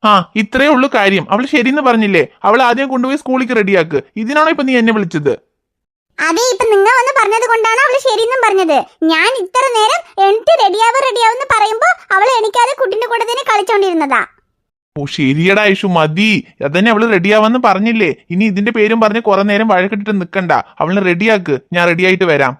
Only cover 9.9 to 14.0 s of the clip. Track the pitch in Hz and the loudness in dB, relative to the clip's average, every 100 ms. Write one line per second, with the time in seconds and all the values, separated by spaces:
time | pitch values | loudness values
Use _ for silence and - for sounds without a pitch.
9.9 | 659 679 - 392 427 480 640 415 381 453 | -2 -6 0 0 2 2 2 2 2 0
10.9 | 508 554 480 453 466 539 453 415 440 640 | 0 -2 0 0 -2 -2 0 0 0 0
11.9 | 719 - 381 427 508 427 480 480 554 508 | 0 -2 0 2 0 0 0 -2 0 -4
12.9 | 403 466 466 466 480 508 427 381 427 392 | -2 -4 -4 -4 -6 -2 -2 0 0 0
13.9 | 339 | -2